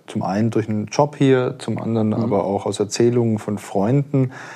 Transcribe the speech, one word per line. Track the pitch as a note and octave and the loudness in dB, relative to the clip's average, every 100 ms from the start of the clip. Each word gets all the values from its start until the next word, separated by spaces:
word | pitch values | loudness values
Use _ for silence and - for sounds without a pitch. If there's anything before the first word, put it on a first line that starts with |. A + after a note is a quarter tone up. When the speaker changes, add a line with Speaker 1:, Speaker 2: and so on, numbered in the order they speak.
| - | -10
Speaker 1:
zum | A2 | -4
einen | F2+ G2+ A2+ | -2 0 0
durch | A2+ G#2+ | 0 -2
einen | G#2+ G#2 | -2 -2
Job | - D3 - | 0 0 2
hier, | C3+ C3 B2+ C3+ | 4 4 2 -4
zum | - A2 | -6 -4
anderen | A2+ A2+ G#2+ | -2 0 0
Speaker 2:
Mhm. | G#2+ | 0
Speaker 1:
aber | A2 G2+ | 0 0
auch | F2+ G2 G#2+ | 0 -2 -2
aus | G2+ | -2
Erzählungen | G2+ - A#2+ A#2+ A#2 G#2+ | -2 2 2 4 2 0
von | - G2+ | -2 -6
Freunden, | - G2+ G2+ C#3 C#3 C#3 B2+ - - | -4 -2 2 2 2 0 0 -2 -16